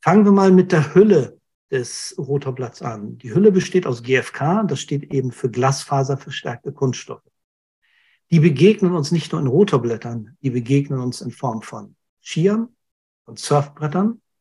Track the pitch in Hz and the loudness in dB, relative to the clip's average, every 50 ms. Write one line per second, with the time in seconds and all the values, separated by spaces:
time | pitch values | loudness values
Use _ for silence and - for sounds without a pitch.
0 | - 156 175 214 208 208 196 196 196 190 185 185 180 185 185 160 143 - - 180 | 2 4 4 6 6 6 6 6 6 6 6 6 6 4 2 0 0 4 4 4
1 | 208 220 196 156 123 110 - _ _ _ _ _ _ _ 139 131 123 - - - | 6 6 6 2 2 -2 -10 _ _ _ _ _ _ _ -6 -6 -6 -6 -12 -14
2 | - - - - 160 135 139 143 - 135 127 127 131 117 _ - - 123 113 104 | -14 -14 -12 -12 -6 -4 -6 -4 -4 -6 -8 -8 -10 -12 _ -12 -10 -10 -10 -10
3 | 104 110 120 117 - 120 110 165 202 214 185 190 - - - 180 180 - 127 113 | -12 -14 -16 -14 -14 -4 0 4 4 6 6 4 0 0 -2 -2 -2 -2 -6 -6
4 | 120 120 131 127 120 - - - 135 151 180 220 214 165 147 135 - - 147 139 | -2 -2 -2 -2 -2 -4 -8 -6 -2 -2 0 0 0 -2 -4 -6 -6 -6 -8 -8
5 | 143 - - 139 127 127 120 - - 127 110 120 127 135 135 - - - 143 139 | -6 -6 -6 -4 -4 -4 -8 -6 -6 -6 -4 -2 -2 -2 -2 -2 -6 -4 -2 -2
6 | 139 131 139 135 - - 135 - - - 127 - _ - 139 - 139 131 120 - | -2 -2 -4 -8 -8 -14 -16 -12 -10 -10 -12 -10 _ -14 -8 -4 -4 -4 -4 -6
7 | - - - - _ _ _ _ _ _ _ _ _ _ _ _ _ _ _ _ | -12 -16 -18 -18 _ _ _ _ _ _ _ _ _ _ _ _ _ _ _ _
8 | _ _ _ _ _ _ 170 160 147 175 143 127 151 202 214 214 202 175 180 170 | _ _ _ _ _ _ 2 4 4 4 4 6 4 4 4 4 0 0 0 -2
9 | 139 - 175 165 - - - 160 156 131 120 165 208 202 - 131 113 120 113 110 | -2 -2 -2 -4 -4 -4 -6 -4 -2 0 2 2 2 4 2 -2 0 -2 -6 -6
10 | - 120 117 117 107 104 - _ - 135 120 123 117 113 139 139 139 139 143 131 | -8 -10 -10 -10 -12 -14 -20 _ -6 -4 -4 -4 -2 0 0 0 0 -2 -6 -6
11 | 123 123 120 - - 123 110 _ - 127 113 110 - - - 110 101 98 _ _ | -6 -6 -8 -8 -12 -14 -12 _ -8 -8 -8 -8 -12 -14 -16 -16 -18 -18 _ _
12 | _ _ _ _ _ - - 165 160 196 214 226 226 240 _ _ _ _ _ _ | _ _ _ _ _ -8 -4 0 0 0 0 0 -4 -6 _ _ _ _ _ _
13 | _ _ _ _ _ - 120 - - - 147 147 143 - _ - 151 147 143 185 | _ _ _ _ _ -20 -18 -14 -4 0 0 0 0 -2 _ -8 -8 -4 -2 -2
14 | 196 220 233 - _ _ _ _ | -2 -2 -4 -6 _ _ _ _